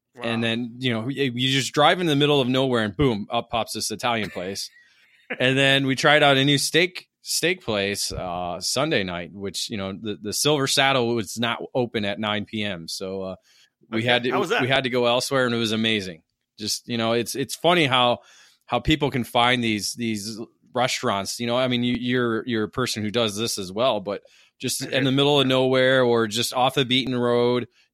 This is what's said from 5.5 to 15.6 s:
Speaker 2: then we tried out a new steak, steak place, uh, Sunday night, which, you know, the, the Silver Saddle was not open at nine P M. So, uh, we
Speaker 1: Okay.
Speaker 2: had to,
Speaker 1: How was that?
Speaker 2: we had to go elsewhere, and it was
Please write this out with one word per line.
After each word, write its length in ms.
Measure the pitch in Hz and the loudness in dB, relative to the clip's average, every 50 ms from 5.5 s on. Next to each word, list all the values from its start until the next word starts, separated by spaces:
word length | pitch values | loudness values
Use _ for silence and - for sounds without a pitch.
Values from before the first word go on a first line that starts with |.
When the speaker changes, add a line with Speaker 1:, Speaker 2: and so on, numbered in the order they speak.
| 131 | 4
Speaker 2:
then 300 | 135 139 139 135 135 139 | 4 4 4 4 4 2
we 80 | 131 131 | 0 0
tried 280 | 123 - 147 147 151 147 | 2 4 6 6 8 8
out 120 | 143 139 | 6 6
a 80 | 131 135 | 6 4
new 140 | 143 143 | 4 4
steak, 500 | 139 - - - 160 180 180 180 - - _ _ _ | 2 2 2 2 2 2 2 -2 -10 -20 _ _ _
steak 420 | - - - - - 170 185 180 - | -8 -4 -4 0 0 0 -2 -2 -4
place, 480 | - 110 101 98 101 101 - - - | -2 0 0 0 0 -2 -4 -4 -6
uh, 480 | - 67 92 90 87 87 90 87 87 90 | -6 -6 -6 -4 -4 -4 -4 -6 -6 -4
Sunday 460 | 92 - - 123 139 160 160 113 95 | -4 -2 -2 0 0 0 0 0 0
night, 260 | 92 87 87 87 76 | -2 -4 -6 -8 -10
which, 380 | 82 101 98 98 85 - - - | -12 -10 -10 -8 -6 -8 -8 -6
you 80 | 117 | -6
know, 160 | 101 98 95 98 | -6 -6 -6 -6
the, 260 | - 110 107 104 - | -8 -8 -8 -8 -8
the 120 | 104 104 98 | -8 -6 -4
Silver 340 | - - 143 151 143 135 | -2 0 2 2 2 0
Saddle 480 | 127 - 143 135 135 135 131 120 117 120 | 0 2 2 2 2 2 2 2 0 0
was 240 | 117 101 - - 113 | -2 -4 -6 -6 -4
not 240 | 120 117 117 - 80 - - | -4 -4 -4 -6 -8 -6 -2
open 300 | 135 123 120 - 113 104 | -2 -2 -2 -2 -4 -4
at 160 | 101 90 80 | -4 -4 -4
nine 240 | 110 104 104 104 101 | -2 -2 -2 -2 -4
P 200 | - - 110 104 | -6 -6 -4 -4
M. 260 | 104 95 85 82 - | -4 -6 -8 -10 -10
So, 320 | - - 98 95 95 95 | -10 -8 -8 -6 -6 -6
uh, 140 | 95 95 92 - _ _ _ _ _ _ _ _ _ - | -8 -8 -10 -12 _ _ _ _ _ _ _ _ _ -6
we 100 | 110 110 | -4 -2
Speaker 1:
Okay. 80 | 110 | 2
Speaker 2:
had 160 | 123 123 123 120 | 2 2 2 2
to, 80 | 131 | 0
Speaker 1:
How 100 | 143 190 | 0 0
was 80 | 202 160 | 0 0
that? 120 | 214 - | 0 0
Speaker 2:
we 60 | 131 | 0
had 160 | 123 135 139 135 | 2 0 0 0
to 60 | 123 | 0
go 160 | 123 127 120 | 0 2 2
elsewhere, 400 | 120 120 127 123 - 139 131 127 | 2 2 0 0 0 0 0 2
and 100 | 120 117 | 2 0
it 20 | |
was 140 | 117 | 0